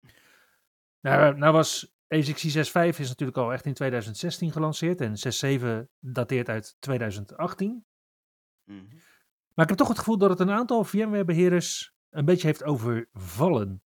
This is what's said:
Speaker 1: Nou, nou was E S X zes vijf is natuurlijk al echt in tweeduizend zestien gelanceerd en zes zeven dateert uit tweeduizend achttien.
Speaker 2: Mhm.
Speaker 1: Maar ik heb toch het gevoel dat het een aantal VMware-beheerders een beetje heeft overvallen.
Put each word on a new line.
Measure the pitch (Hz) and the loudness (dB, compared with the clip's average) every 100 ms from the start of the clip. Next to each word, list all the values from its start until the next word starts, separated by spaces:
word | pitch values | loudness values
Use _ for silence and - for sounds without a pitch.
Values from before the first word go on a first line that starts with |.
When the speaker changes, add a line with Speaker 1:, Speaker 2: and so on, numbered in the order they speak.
| _ _ _ _ _ _ _ _ _ _ | _ _ _ _ _ _ _ _ _ _
Speaker 1:
Nou, | 135 139 147 143 | 0 6 6 6
nou | 151 | 6
was | 160 156 - - _ - | 6 4 -2 -8 _ -2
E | 156 | 0
S | 143 | 0
X | 151 | -2
zes | 160 147 143 | -2 0 0
vijf | 180 170 160 | 2 2 2
is | 135 | -4
natuurlijk | 123 135 127 | -4 -4 -2
al | 117 | -2
echt | 127 147 | -4 -6
in | |
tweeduizend | 131 135 123 110 104 | -4 -2 -2 -4 -6
zestien | 175 - 170 | -6 -4 -4
gelanceerd | 160 156 147 165 180 | -2 -2 -2 -2 -2
en | 117 107 | -2 -4
zes | 131 110 | -4 -2
zeven | 139 139 123 110 123 _ | -2 0 0 -4 -6 _
dateert | 131 127 120 131 120 | -10 -4 -2 -2 -2
uit | 110 - - | -6 -8 -12
tweeduizend | - 127 113 101 101 - | -6 -4 -4 -6 -10 -6
achttien. | 170 - 196 240 - _ _ _ _ _ _ _ | -6 -4 -6 -6 -14 _ _ _ _ _ _ _
Speaker 2:
Mhm. | - 101 95 156 _ _ _ _ _ | -20 -20 -18 -20 _ _ _ _ _
Speaker 1:
Maar | - | 0
ik | 160 | 2
heb | 196 | 4
toch | 277 | 2
het | 233 | 0
gevoel | - 220 | 0 4
dat | 196 | 4
het | 180 | 4
een | 185 | 2
aantal | 202 240 233 | 0 0 0
VMware-beheerders | 208 196 220 208 180 165 180 175 170 - - _ _ | 0 0 0 0 0 4 4 4 0 -6 -10 _ _
een | 156 147 | -2 2
beetje | 180 156 | 4 2
heeft | 151 | 0
overvallen. | 147 139 113 117 117 104 92 92 175 143 101 92 | -2 -2 0 -2 -4 -12 -10 0 2 2 0 -8